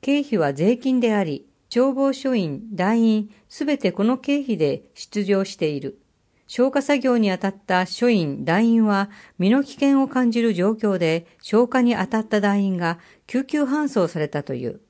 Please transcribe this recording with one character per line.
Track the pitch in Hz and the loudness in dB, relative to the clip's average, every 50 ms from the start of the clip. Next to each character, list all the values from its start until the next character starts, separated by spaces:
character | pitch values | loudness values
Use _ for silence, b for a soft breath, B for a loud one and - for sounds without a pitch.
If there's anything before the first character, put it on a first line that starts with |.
経 | - - 277 294 | -2 0 0 0
費 | 277 285 233 196 | 0 -2 0 0
は | 160 139 139 | 0 0 0
税 | 135 160 196 254 240 | 0 2 0 0 0
金 | - 269 254 254 | 0 -2 0 2
で | 240 233 220 | 2 2 2
あ | 208 196 | 0 0
り、 | 160 147 - - _ _ _ _ _ | -2 -4 -8 -10 _ _ _ _ _
消 | - 233 254 269 | 0 2 2 2
防 | 262 262 277 277 269 | 2 0 0 0 0
署 | 269 - 269 254 | -2 -2 -2 0
員、 | 226 185 156 143 135 214 226 208 | 0 -2 -2 -4 -8 -10 -12 -4
団 | 170 180 196 226 233 | -2 0 2 2 4
員、 | 226 226 220 214 208 208 B B B B | 4 4 2 2 -2 -6 B B B B
す | - - 302 | -10 -6 -2
べ | 277 294 277 | -2 -2 0
て | - 196 | 0 -2
こ | 170 - 202 | -2 0 0
の | 226 254 262 | 0 0 -2
経 | - - 285 285 | -2 -2 -2 -2
費 | 277 262 226 | 0 -4 -2
で | 165 156 143 135 - - _ _ | 0 0 0 0 -4 -8 _ _
出 | - - - - 208 202 | -20 -20 -8 -6 -6 0
動 | 185 202 190 196 | 0 0 0 0
し | 196 - | -4 -4
て | - 165 156 | -4 -4 -4
い | 151 139 | -2 -4
る。 | 139 135 - _ _ _ _ _ _ _ _ _ _ _ | -8 -10 -12 _ _ _ _ _ _ _ _ _ _ _
消 | - - 247 269 | -2 0 0 2
火 | 262 285 269 | 2 -2 0
作 | - 294 277 | 0 0 0
業 | 240 262 247 240 | 2 0 2 2
に | 220 202 | 2 2
当 | 185 180 | 0 0
た | - 196 | -2 -4
っ | 196 - _ | -4 -6 _
た | - 190 180 185 180 | -2 0 0 0 -2
署 | - - 233 247 | -4 -2 0 2
員、 | 233 202 165 147 139 143 139 | 2 2 0 -2 -4 -6 -2
団 | 170 165 196 226 233 | 0 2 2 4 4
員 | 226 226 220 | 4 4 4
は | 214 202 196 202 202 B B B B B B | 2 2 0 -2 -4 B B B B B B
身 | 180 190 | 2 2
の | 226 269 277 | 2 2 0
危 | 269 - | -2 -4
険 | - - 277 277 269 269 | -2 0 2 4 2 2
を | 262 | 0
感 | - 254 254 240 | 0 0 0 2
じ | 220 240 233 | 0 2 0
る | 233 214 | 0 0
状 | 175 180 202 220 | 2 0 0 0
況 | 220 - 208 196 185 | 0 0 -2 0 2
で、 | 175 160 160 170 170 b b b | 0 0 0 -2 -4 b b b
消 | - - - 214 247 240 | -10 0 2 2 2 2
火 | 247 262 | 2 2
に | 247 240 240 | 2 2 2
当 | - 185 | 0 -2
た | 180 - 220 | -2 -2 -4
っ | 214 | -2
た | 214 - 214 | 0 -2 0
団 | 202 202 202 202 196 | 2 2 2 2 0
員 | 196 190 175 | 0 0 0
が | 175 165 170 170 b b b b b | -2 -2 -4 -4 b b b b b
救 | - - 247 277 | -6 -4 -4 -4
急 | 277 - 302 294 | -2 -2 -2 0
搬 | 254 262 302 302 285 | 0 0 -2 -2 0
送 | 277 220 180 160 | 0 0 0 0
さ | - 165 | 0 -4
れ | 151 147 | -4 -2
た | - 147 143 | -4 -6 -6
と | - 139 | -6 -8
い | 123 127 120 | -6 -6 -6
う。 | - - _ _ | -8 -8 _ _